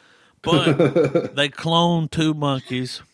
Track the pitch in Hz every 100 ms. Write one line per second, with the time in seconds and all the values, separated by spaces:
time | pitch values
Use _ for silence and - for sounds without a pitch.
0 | _ _ _ _ 156 165 170 135 160 175
1 | 143 170 - 139 143 - 165 165 170 170
2 | 156 165 156 151 143 131 - 127 123 -
3 | -